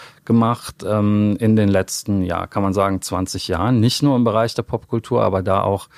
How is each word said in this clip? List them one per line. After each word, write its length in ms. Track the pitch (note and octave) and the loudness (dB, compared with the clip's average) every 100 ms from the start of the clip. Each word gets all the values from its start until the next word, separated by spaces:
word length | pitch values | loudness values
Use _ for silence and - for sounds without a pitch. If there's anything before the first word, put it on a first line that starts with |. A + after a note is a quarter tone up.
| - - | -20 -20
gemacht, 600 | - A2+ A2+ A#2+ - - F#2+ | 0 2 2 -2 -8 -12 -4
ähm, 500 | G#2+ G#2 G#2 G#2 G#2 | 0 2 2 2 2
in 160 | A2 A2 | 2 2
den 120 | G2+ | 4
letzten, 540 | G2 F#2+ - - G2 | 2 0 -6 -4 -2
ja, 240 | F2+ E2+ F2 | -2 -4 -4
kann 160 | - | -2
man 100 | G2 | -2
sagen, 300 | G2 G2 F#2+ | 0 0 0
zwanzig 460 | - F#2 F#2 F#2+ - | -4 -6 -4 -6 -4
Jahren. 320 | E2+ G#2+ B2 | -2 0 2
Nicht 220 | A2+ - | 2 2
nur 140 | D3 B2+ | 2 2
im 80 | |
Bereich 300 | A#2 G#2+ A#2 | 2 2 0
der 80 | - | -2
Popkultur, 600 | A2 A2+ - A#2 - A#2+ | -6 -6 -4 -6 -2 0
aber 200 | G#2 F#2+ | 0 0
da 200 | F#2 G2 | 0 0
auch, 260 | G2 G2 - | 0 -4 -6